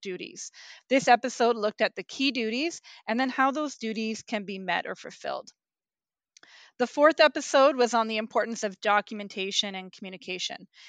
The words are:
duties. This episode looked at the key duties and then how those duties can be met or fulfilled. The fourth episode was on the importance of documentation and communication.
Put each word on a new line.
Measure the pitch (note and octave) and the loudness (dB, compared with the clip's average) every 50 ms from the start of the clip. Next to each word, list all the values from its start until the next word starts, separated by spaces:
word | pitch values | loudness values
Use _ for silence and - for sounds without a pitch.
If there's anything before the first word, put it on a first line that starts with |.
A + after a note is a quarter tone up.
duties. | - G3 F3+ F3+ - - - - - - _ - - - - - _ - | -10 -10 -10 -10 -10 -14 -14 -16 -16 -16 _ -20 -20 -20 -20 -12 _ 2
This | B3+ C4+ C4 | 2 2 6
episode | C#4+ A#3+ A#3 - B3+ - - A#3+ A#3 A#3 | 6 4 4 4 -2 -2 2 2 2 2
looked | A3+ G3+ G#3+ - - | 2 -2 -4 0 0
at | G#3+ - - | -2 -2 -2
the | - F3 | -6 -14
key | - - - C4+ C#4+ | -10 -6 -2 -2 -2
duties | A3+ C4 A3+ A3 A3 B3+ D4+ E4+ - - _ - - - - | 0 -2 -2 -2 -2 -2 -4 -4 -6 -10 _ -20 -20 -14 -8
and | - A3+ | -4 -2
then | A#3+ C4+ C4 | -2 -2 -2
how | B3 - C4 C4+ | 0 2 2 2
those | C4 - D4+ C#4 - | 2 -2 -4 -6 -6
duties | - A3+ A3 A3 A3+ A3 A3 A3 - | -6 -6 -6 -4 -4 -4 -4 -6 -6
can | - - A3+ G#3 G3 | -8 -6 -6 -6 -6
be | F#3+ G3 F#3+ | -6 -10 -8
met | F#3+ F3+ E3+ F#3 - | -4 -2 -2 -2 -2
or | - F#3 | -4 -8
fulfilled. | - - - - - - - C3+ C3 - - _ _ _ _ _ _ _ _ _ _ _ _ _ _ _ _ _ - - - - - - - _ - | -10 -12 -16 -14 -10 -8 -8 -8 -8 -10 -14 _ _ _ _ _ _ _ _ _ _ _ _ _ _ _ _ _ -20 -20 -20 -20 -20 -20 -14 _ -4
The | B3 | -4
fourth | A#3 - D4 C#4+ D#4 D#4 - | -2 2 6 6 6 8 8
episode | D#4 D4 - D#4 C4+ - - C#4 C4+ D4 D4 | 6 6 6 2 -4 2 4 6 6 6 6
was | B3+ A#3+ A3 A#3+ | 4 2 2 2
on | A3+ A3 | 0 0
the | A3 A3 | 0 -2
importance | G#3+ A3 A3 - A#3 G3+ A3+ A3+ - A3 | -4 -4 -2 0 -2 0 -2 -4 -6 -6
of | G3+ F#3 - | -6 -6 -4
documentation | - G#3+ G#3 G#3 G3+ - A3+ G#3 G3+ G3 - G#3 F#3+ G3 G3 - - G3+ F#3+ | 0 2 2 2 2 -2 -10 -12 -12 -10 -8 -6 -6 -4 -2 -2 -4 -4 -6
and | F#3+ F#3 F#3 | -10 -12 -14
communication. | - - G#3 F#3 F#3+ F3 - - F#3 F3+ - - - - F#3+ _ _ - - | -16 -16 -14 -14 -14 -14 -10 -10 -8 -8 -8 -8 -10 -12 -16 _ _ -20 -20